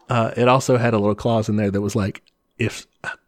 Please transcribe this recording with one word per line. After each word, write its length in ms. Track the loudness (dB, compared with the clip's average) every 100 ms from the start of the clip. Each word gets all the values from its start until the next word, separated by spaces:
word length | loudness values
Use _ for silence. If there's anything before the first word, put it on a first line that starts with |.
| -2
Uh, 240 | 0 0 2
it 120 | 4
also 280 | 4 4 2
had 160 | 2
a 60 | 2
little 160 | 0
clause 340 | 0 0 0 0
in 60 |
there 160 | 0 0
that 100 | -2
was 140 | -2
like, 280 | -2 -4 -6 _ _ _ -6
"If, 260 | -6 -6 -16 _ -14 -14